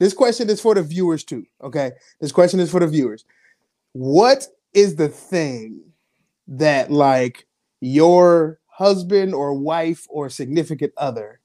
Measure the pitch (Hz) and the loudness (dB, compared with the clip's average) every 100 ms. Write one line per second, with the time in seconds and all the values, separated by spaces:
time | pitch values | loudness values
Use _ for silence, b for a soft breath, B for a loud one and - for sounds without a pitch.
0 | 190 - 247 226 214 208 226 202 151 175 | -2 2 0 0 -4 -2 0 0 -2 -4
1 | 180 156 - 123 - _ 135 147 131 - | -2 -4 -8 -14 -16 _ -10 -6 -6 -10
2 | b b 147 185 175 185 170 180 165 156 | b b -4 2 2 2 -2 0 0 0
3 | 123 110 _ _ _ _ _ _ _ 131 | -4 -8 _ _ _ _ _ _ _ -10
4 | 131 156 240 269 - _ _ 202 202 156 | 0 4 4 2 -2 _ _ 2 2 0
5 | 147 - - 180 147 120 110 104 165 _ | -4 -4 -8 -4 -4 -8 -12 -18 _ _
6 | _ _ _ _ - 131 156 139 120 147 | _ _ _ _ -18 -2 0 2 0 2
7 | 139 131 127 - _ _ _ _ 127 139 | 2 2 -2 -6 _ _ _ _ -2 4
8 | 165 175 175 170 160 160 _ - 196 190 | 6 6 6 4 2 -4 _ -2 0 0
9 | 175 202 190 143 143 139 147 165 165 165 | 0 0 0 -2 -4 -4 -4 -4 -4 -6
10 | - 147 139 - 131 160 160 151 143 - | -10 -10 -10 -10 -4 -4 -4 -6 -6 -6
11 | 143 120 104 _ | -8 -8 -14 _